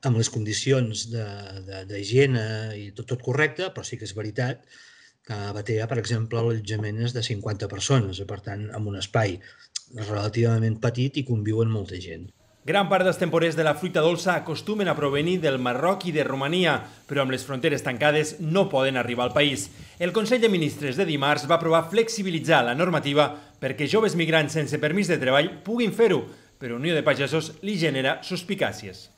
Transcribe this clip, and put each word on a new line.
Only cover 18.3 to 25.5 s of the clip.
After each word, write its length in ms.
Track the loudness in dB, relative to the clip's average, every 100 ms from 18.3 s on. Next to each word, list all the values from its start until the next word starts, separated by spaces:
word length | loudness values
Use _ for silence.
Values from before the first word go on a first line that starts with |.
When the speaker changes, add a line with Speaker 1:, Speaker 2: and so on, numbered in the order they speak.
| -4
Speaker 2:
no 300 | 0 2 2
poden 260 | 2 2 0
arribar 300 | -2 0 0
al 80 |
país. 320 | 4 2 2 -6 -12 -20 -6
El 140 | -2 0
Consell 240 | 2 4
de 80 | 4
Ministres 480 | 4 0 -2 -4 -2
de 80 |
dimarts 400 | 0 2 2 2
va 140 | 2 2
aprovar 320 | 4 2 2
flexibilitzar 720 | 0 0 0 -2 -2 4 4
la 80 | 4
normativa 540 | 2 2 0 2 4 2 2 -16 -8
perquè 240 | -6 -4
joves 320 | 0 2 2 2
migrants 400 | 2 4 2 0
sense 240 | -2 0
permís 300 | 0 0 2
de 60 | 2
treball 300 | 4 4 2